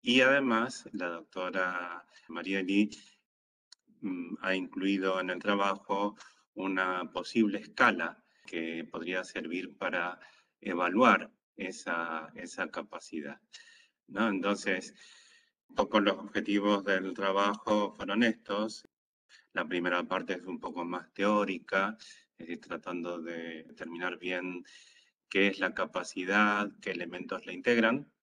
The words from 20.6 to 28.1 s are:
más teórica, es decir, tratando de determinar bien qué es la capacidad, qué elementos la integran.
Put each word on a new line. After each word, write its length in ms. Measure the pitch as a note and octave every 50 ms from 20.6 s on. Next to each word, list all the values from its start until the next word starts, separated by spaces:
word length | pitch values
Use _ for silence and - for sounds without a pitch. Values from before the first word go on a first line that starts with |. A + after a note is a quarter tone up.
| - E2+ D2+ F2 E2+
más 300 | F2 F2+ F2+ F2 _ _
teórica, 840 | - G2 G#2 G#2+ G#2 G#2 F#2+ F#2+ E2 - - - F#2+ G2 G#2 A2 - - - - - _ _ _
es 100 | _ E2+
decir, 120 | E2 F2 E2
tratando 600 | - - F2 D#2+ - F2+ F2+ F2 E2+ F2 F2 E2+
de 420 | D#2+ E2+ E2+ E2 E2 E2 E2 D#2+ D#2+
determinar 540 | D#2+ - - E2 E2 E2+ E2+ F2+ F2+ F2+
bien 480 | D#2 E2 F#2 F2+ F2+ F2+ F#2 F2+ F2 - - - - - - _ - _ _ _ _ _ _
qué 180 | - - G2
es 120 | G2+ - -
la 140 | F#2+ F2+ -
capacidad, 1000 | - F#2 E2 - F#2 F2 - - F#2+ F2+ F#2 G2 G#2 G#2+ G#2 G#2 G#2 G2+ G2+ - -
qué 100 | - G2
elementos 540 | F#2 E2+ F2 E2+ F2+ F2+ F#2 - F#2+ F2+ -
la 80 | - F2+
integran. 580 | F2+ - B2 A#2+ A#2 A2+ A2+ A#2+ C#3+ C#3+ _